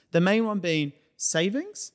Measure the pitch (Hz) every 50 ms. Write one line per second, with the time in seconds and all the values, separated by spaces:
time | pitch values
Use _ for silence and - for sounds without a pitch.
0 | _ _ - 170 175 190 214 226 226 214 208 196 170 170 160 156 147 143 - _
1 | _ _ _ - - - - 160 175 196 220 285 359 415 403 - - -